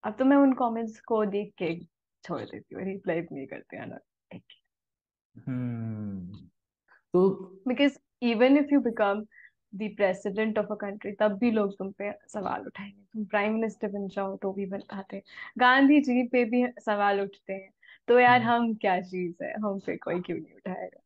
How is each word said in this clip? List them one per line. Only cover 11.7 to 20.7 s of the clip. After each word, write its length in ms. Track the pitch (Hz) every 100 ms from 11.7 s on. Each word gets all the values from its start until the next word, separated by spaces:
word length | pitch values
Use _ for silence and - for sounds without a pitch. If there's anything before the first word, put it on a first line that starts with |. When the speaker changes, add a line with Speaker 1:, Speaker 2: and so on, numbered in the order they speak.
| 196
Speaker 1:
तुम 120 | 196
पे 220 | - 202
सवाल 540 | 202 _ 214 185 - -
उठाएंगे। 360 | - 202 196 _
तुम 120 | 220
prime 300 | 202 208 208
minister 340 | 220 220 214 208
बन 200 | 202 196
जाओ, 280 | 196 196 196
तो 160 | 196
भी 140 | 196 196
बताते 500 | 196 - 202 - 196
हैं। 60 | _ - - -
गांधी 420 | 247 262 277 294
जी 280 | 254 247 247
पे 160 | 247
भी 220 | 233 247 247
सवाल 540 | - - 208 202 202
उठते 320 | 196 - -
हैं। 180 | 190 190 _ _ - -
तो 100 | 240
यार, 240 | 247 247
Speaker 2:
हम्म। 220 | 226 233
Speaker 1:
हम 100 | 233
क्या 260 | 214 202 185
चीज़ 440 | 185 185 180 175
है? 100 | - -
हम 200 | 214 196 -
पे 100 | 175
कोई 240 | - 175
क्यों 180 | 180 160
नहीं 160 | 160
उठाएगा? 460 | - 196